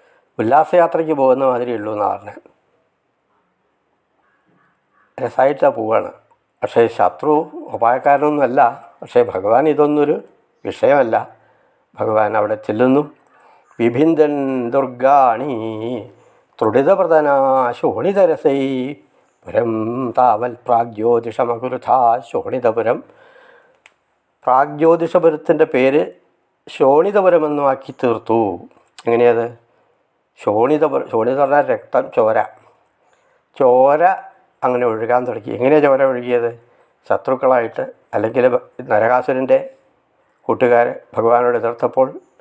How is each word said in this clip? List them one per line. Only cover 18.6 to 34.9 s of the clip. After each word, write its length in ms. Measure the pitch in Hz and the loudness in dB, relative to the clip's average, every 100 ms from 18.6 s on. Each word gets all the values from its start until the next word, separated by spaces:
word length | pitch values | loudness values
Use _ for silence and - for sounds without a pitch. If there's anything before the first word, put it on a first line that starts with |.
| 135 131 131 143 _ _ _ _ 92 | -2 -4 -6 -10 _ _ _ _ -6
പുരം 680 | 101 117 110 110 123 123 120 | -2 -2 -2 -4 -6 -4 0
താവൽ 380 | 127 110 123 113 - | 0 0 -4 -6 -2
പ്രാഗ്ജ്യോതിഷമകുരുഥാ 1500 | 117 117 107 117 117 117 110 123 113 123 127 - 127 117 123 | -2 -2 -4 0 0 -2 -4 -4 -4 -8 -8 -2 0 2 0
ശോണിതപുരം." 880 | - 104 104 127 117 113 110 143 - _ _ _ _ _ _ _ _ _ _ _ _ _ | -4 -8 -6 -4 -2 -2 -2 -4 -8 _ _ _ _ _ _ _ _ _ _ _ _ _
പ്രാഗ്ജ്യോതിഷപുരത്തിൻ്റെ 1200 | 131 127 147 147 165 165 165 180 170 151 - 156 | 0 2 0 0 2 2 2 2 2 0 0 0
പേര് 480 | 156 131 131 147 180 - _ _ _ _ - | 0 2 2 2 -2 -8 _ _ _ _ -12
ശോണിതപുരമെന്നും 1000 | - 135 143 196 202 185 170 151 147 139 | 0 2 4 2 2 2 2 0 -2 -2
ആക്കി 260 | 135 - - | -2 -8 -4
തീർത്തു. 540 | 123 110 - 113 104 87 - _ _ - 120 | -2 -2 -2 -2 -2 -6 -14 _ _ -10 -2
എങ്ങനെയത്? 520 | 117 120 117 120 117 _ _ _ _ _ _ _ - | 2 2 2 -2 -10 _ _ _ _ _ _ _ -8
ശോണിതപുരം, 680 | 107 107 127 151 151 135 - | -2 0 2 2 0 -2 -4
ശോണിത 300 | 113 117 135 | -4 -2 0
പറഞ്ഞാൽ 260 | 135 147 131 | 2 2 0
രക്തം, 440 | 110 - 135 135 - | -4 -4 -4 -2 0
ചോര. 280 | 110 110 104 - _ _ _ _ _ _ _ _ _ - | 0 0 -4 -8 _ _ _ _ _ _ _ _ _ 0
ചോര 580 | 131 123 135 156 175 - - _ _ _ | 2 4 4 4 2 0 -8 _ _ _
അങ്ങനെ 240 | 127 123 | -4 -2
ഒഴുകാൻ 400 | 120 | -2